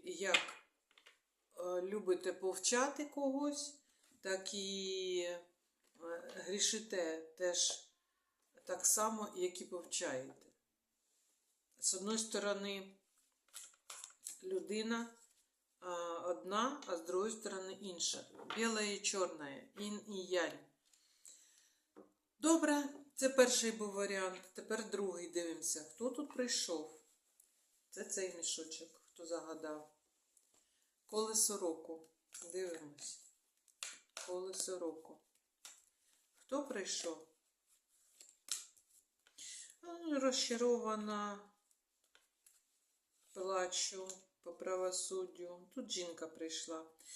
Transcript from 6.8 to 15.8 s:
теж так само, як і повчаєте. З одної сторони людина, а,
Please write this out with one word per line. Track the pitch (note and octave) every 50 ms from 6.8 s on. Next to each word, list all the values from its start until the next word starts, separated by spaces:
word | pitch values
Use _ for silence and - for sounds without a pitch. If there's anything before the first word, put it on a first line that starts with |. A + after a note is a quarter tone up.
| G#3+ - G#3 F#3 E3+ D#3+ D#3+ D#3+ D#3+ - - -
теж | F3+ F3+ F3 F3 - - - - - - _ _ _ _ _ _ _ _ _ _ _ _ _ - -
так | - F#3 F3+ -
само, | - - G#3+ G#3+ A3+ A3 A3 G#3 G3+ -
як | F#3 F3+ F3+ F3+ -
і | F#3
повчаєте. | - F#3 F3 E3 - - - F3+ D#3 C3+ B2+ C3+ C3+ C3 - - - _ _ _ _ _ _ _ _ _ _ _ _ _ _ _ _ _ _ _ _ _ _ _ _ _ -
З | - - F#3+
одної | F#3 F#3+ G#3 A3+ A3
сторони | A3 - - G#3 G3 G3+ G3+ G3+ G3 G3+ G3 G3 F#3+ G3 - - _ _ _ _ _ _ _ _ _ _ - - - - - - _ - - - - - - _ - - - - -
людина, | F#3 F#3+ F#3 E3 D#3+ G#3 G#3+ A3 A3+ A#3 A#3 A#3 A#3 - - - _ _ _ _ _ _ _ _ _ _
а, | -